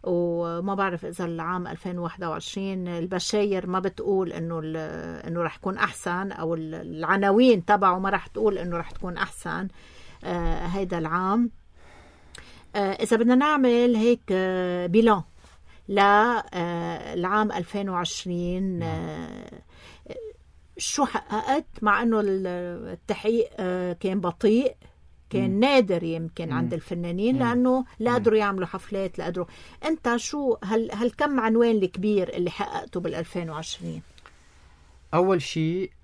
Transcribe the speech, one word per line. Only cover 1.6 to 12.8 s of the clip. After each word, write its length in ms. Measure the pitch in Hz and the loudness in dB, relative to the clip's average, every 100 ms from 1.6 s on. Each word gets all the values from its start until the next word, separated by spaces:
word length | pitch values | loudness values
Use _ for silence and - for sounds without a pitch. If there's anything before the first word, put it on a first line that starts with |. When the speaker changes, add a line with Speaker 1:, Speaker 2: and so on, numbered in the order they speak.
| 175 | -6
Speaker 1:
ألفين 320 | 160 - 175 | -8 -8 -6
وواحد 240 | 170 - | -6 -6
وعشرين 640 | 170 156 - - 196 190 180 | -6 -6 -8 -8 -6 -6 -6
البشاير 800 | 170 175 185 - 214 208 190 180 | -6 -4 -4 -2 0 0 -2 -2
ما 120 | 185 | -2
بتقول 540 | 185 - - 196 180 | -4 -4 -2 0 0
إنه 260 | 165 165 165 | -4 -6 -6
ال-، 600 | 156 160 156 156 165 82 - | -6 -8 -8 -8 -10 -10 -6
إنه 140 | 170 | -4
رح 140 | 165 - | -4 -4
يكون 220 | 196 190 | -6 -2
أحسن، 540 | 202 - 185 175 196 | -4 -4 -6 -4 -6
أو 240 | - 165 165 | -6 -4 -4
ال-، 200 | 160 160 | -6 -10
العناوين 920 | 165 160 165 196 196 202 254 214 170 | -10 -6 2 4 6 8 8 6 4
تبعه 340 | 208 190 180 | 4 4 4
ما 100 | 196 | 0
رح 180 | 190 - | -2 -4
تقول 300 | - 214 190 | 0 0 0
إنه 200 | 175 175 | -4 -4
رح 140 | 165 | -6
تكون 260 | - 185 170 | -8 -8 -4
أحسن، 500 | 196 - 170 160 190 - - - - - | -6 -6 -8 -6 -6 -10 -20 -20 -20 -14
آه، 420 | - 175 170 - 170 | -6 -2 0 -2 -2
هيدا 320 | 190 185 180 | -4 -4 -4
العام. 540 | 160 175 185 214 240 - - - - - - - - - - - - | -2 -2 2 2 0 -2 -20 -20 -20 -20 -20 -20 -20 -20 -20 -20 -8
آه، 40 | |
إذا 380 | 208 | -2